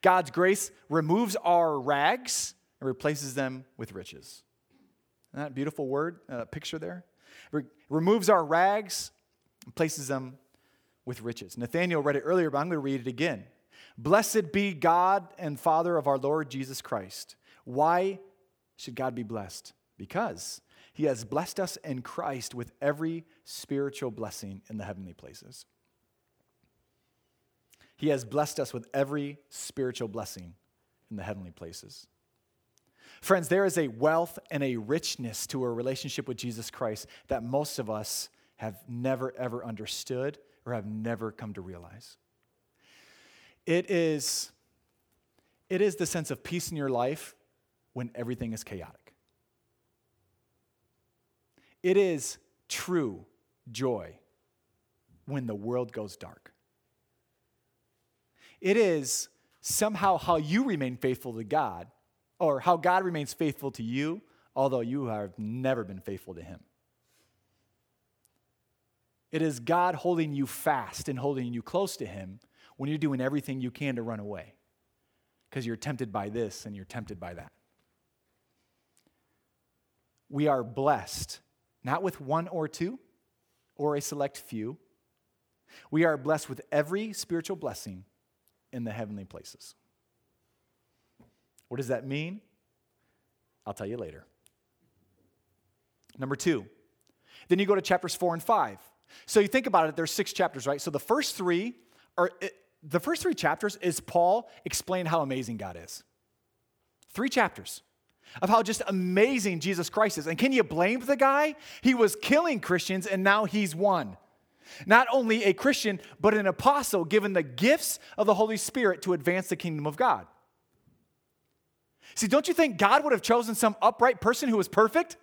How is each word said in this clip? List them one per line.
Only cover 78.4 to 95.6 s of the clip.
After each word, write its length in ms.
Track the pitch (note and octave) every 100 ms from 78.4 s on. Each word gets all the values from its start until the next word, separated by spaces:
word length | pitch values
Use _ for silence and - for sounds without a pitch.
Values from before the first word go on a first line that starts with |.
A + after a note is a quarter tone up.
| _ _ _ _ _ _ _ _ _ _ _ _ _ _ _ _ _ _ _
We 180 | C#3+ D3+
are 160 | C3+
blessed, 760 | A#2 A#2+ C3+ C3 - - - - _ _ _ _
not 200 | B2 D3+
with 180 | F#3+ -
one 260 | C3+ D#3 F3
or 200 | F3+ D#3
two, 320 | D#3 E3+ B3+ _ _ _ _ _ _ _ _
or 200 | D3 D3
a 60 |
select 360 | C#3+ D3 C#3 -
few. 400 | - A2+ A2 D3 _ _ _ _ _ _ _ _ _ - -
We 160 | D#3 E3
are 120 | D3+
blessed 320 | C3 D#3 -
with 120 | C3 -
every 420 | D3 D3+ F#3+ A3
spiritual 420 | G3+ - E3+ E3 F3+
blessing 500 | D3 G2+ - F#2 F#2+ _ _ _ _ _ _
in 120 | B2+
the 80 | A#2
heavenly 340 | G#2+ G#2+ G#2 F#2+
places. 480 | - - - - - _ _ _ _ _ _ _ _ _ _ _ _ _ _ - _ _ _ _
What 80 | B2
does 120 | B2
that 160 | B2 C3+
mean? 360 | C#3 D#3+ G3+ _ _ _ _ _ _ _ _ _ _ _ _ -
I'll 80 |
tell 140 | G2+ G2+
you 100 | A#2+
later. 280 | F2+ D2+ - _ _ _ _ _ _ _ _ _ _ _ _ _